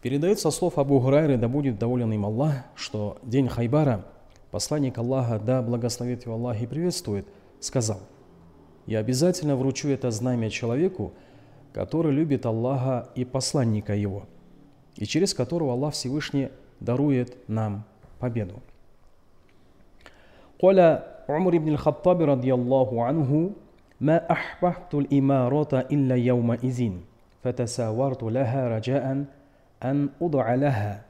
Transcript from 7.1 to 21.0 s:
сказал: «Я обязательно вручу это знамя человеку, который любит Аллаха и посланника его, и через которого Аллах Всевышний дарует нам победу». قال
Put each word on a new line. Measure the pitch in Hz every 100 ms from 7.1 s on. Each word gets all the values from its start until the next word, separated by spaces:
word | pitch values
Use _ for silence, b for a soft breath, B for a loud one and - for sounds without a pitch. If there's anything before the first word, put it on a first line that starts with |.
| 101 87 B B B
сказал: | - 135 110 98 - - - - - - - - -
«Я | 107
обязательно | 107 127 175 175 151 135
вручу | 131 127 147
это | 135 127
знамя | 110 123 123 113
человеку, | - 117 127 185 190 95 B B B B B B
который | - 98 160 160
любит | 139 160 135 120
Аллаха | 113 123 139 131 123 - -
и | 123
посланника | 135 127 151 120 107 104 104
его, | 104 98 - - - - - - - -
и | 104
через | 151 196
которого | - 123 170 147
Аллах | 123 147 147
Всевышний | 123 143 143 143 127 - - -
дарует | 101 123 147 131 123 - -
нам | 110 110 101 107 _ - -
победу». | 127 117 95 101 - - - - - - _ - - - - - - - B B B B B -
قال | 185 190 170 143